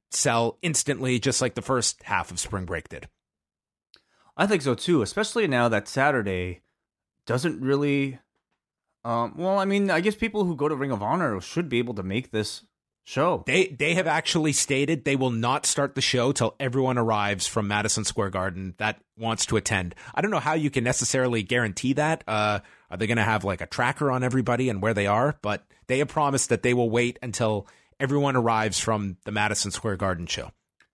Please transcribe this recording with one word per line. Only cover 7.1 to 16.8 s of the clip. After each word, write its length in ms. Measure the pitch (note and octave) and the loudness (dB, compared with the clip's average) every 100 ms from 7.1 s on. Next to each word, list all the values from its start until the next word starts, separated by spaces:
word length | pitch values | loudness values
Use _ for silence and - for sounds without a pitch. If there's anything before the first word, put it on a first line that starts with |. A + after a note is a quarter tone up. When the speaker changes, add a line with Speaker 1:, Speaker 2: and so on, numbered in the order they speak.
| _ - | _ -4
Speaker 2:
doesn't 360 | B2 D#3+ A2 | 0 0 -2
really, 580 | C3 C#3 C#3+ C#3 C#3 C3 _ _ _ _ _ _ _ _ | 0 2 2 0 0 -6 _ _ _ _ _ _ _ _
um, 300 | A#2 A#2 A#2 - | -2 0 0 -2
well, 200 | F3+ G3 | 0 2
I 80 | G3 | 2
mean, 240 | G3+ G3 | 2 4
I 120 | E3 | 2
guess 140 | G3 G#3 | 2 0
people 300 | A3+ G#3+ F3+ | -2 0 0
who 100 | D3+ | 0
go 120 | D3 | 0
to 80 | C#3+ | 0
Ring 160 | C#3 | -2
of 120 | A2 | -2
Honor 360 | G#2 F3 D#3 G2 | 0 0 0 -2
should 280 | - - E3+ | -4 -4 0
be 100 | A#2+ | 0
able 140 | A#2+ G#2 | -2 -4
to 80 | |
make 280 | F#2 G#2 C3 | -2 -4 -2
this 320 | A2 G#2 - _ _ _ _ - | -2 -2 -6 _ _ _ _ -8
show. 380 | - E3 B2 G2+ | 0 0 0 0
Speaker 1:
They, 220 | C#3 F#3 | 2 2
they 260 | C3 D3 | 0 0
have 140 | E3+ D#3+ | 2 2
actually 440 | D#3 - E3+ D#3 | 0 0 0 2
stated 540 | C#3 - C3+ C#3+ D#3+ C#3+ | 0 0 0 0 0 0
they 100 | C3+ | 0
will 140 | C3 | 0
not 360 | A#2 A#2+ C#3+ - | 0 0 0 0
start 280 | - C#3 | 0 -2
the 80 | - | 0
show 300 | B2 B2 B2 | 0 2 2
till 240 | C#3+ A2+ - | 2 0 -2
everyone 380 | C3+ C3 | -2 0